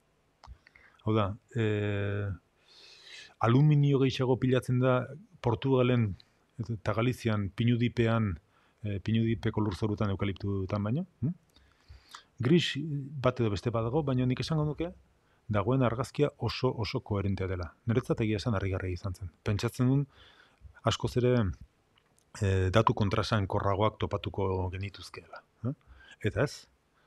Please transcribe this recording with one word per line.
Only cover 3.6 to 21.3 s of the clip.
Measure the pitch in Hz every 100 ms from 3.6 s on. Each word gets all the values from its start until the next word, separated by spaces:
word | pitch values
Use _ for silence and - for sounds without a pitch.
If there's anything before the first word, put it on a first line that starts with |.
| 151 147 143 135
gehiago | 135 - 127 127
pilatzen | 127 127 - 127
da | 131 127 123 143 - -
Portugalen | 123 110 135 131 123 123 107 85 _ _ _ -
eta | 117 113 -
Galizian | 107 123 113 113 104 98 -
pinudipean, | 117 117 120 - 113 113 107 80 _ _ _ _
eh, | 101 98
pinudipeko | 107 113 113 113 110 107
lurzorutan | 107 92 107 104 104
eukaliptutan | 95 98 95 101 98 95 104
baino. | 104 139 185 -
Hm? | 135 - _ _ _ _ _ - _ - _ -
Gris | 117 170 - - 160 143 135 147
bat | 123 123
edo | 113
beste | 98 120
badago, | 113 113 147
baina | 139 127 127
nik | 127
esango | - 160
nuke | 151 139 165 - _ _ _ _ -
dagoen | 104 101 135
argazkia | 120 113 127 - 143 -
oso, | 113 - 127 131
oso | 104 117
koherentea | - 101 98 95 95
dela. | 90 85 _ -
Niretzat | 113 - 160
egia | 110 107
esan | 123
harrigarria | 98 95 92 95 90
izan | 95
zen. | 92 87 _
Pentsatzen | - 101 120 - 127
duen | 139 139 - - - _ _ - - 117
askoz | - 117 127
ere, | 123